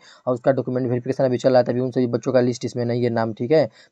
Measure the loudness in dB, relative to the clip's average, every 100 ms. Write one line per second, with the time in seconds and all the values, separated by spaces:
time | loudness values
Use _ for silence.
0 | -10 -10 -4 -2 0 -2 -2 -2 -2 -2
1 | -4 -2 0 0 4 4 4 0 -2 0
2 | 0 -2 0 2 2 -2 -6 -4 -2 0
3 | 0 0 -2 -4 0 2 2 -4 _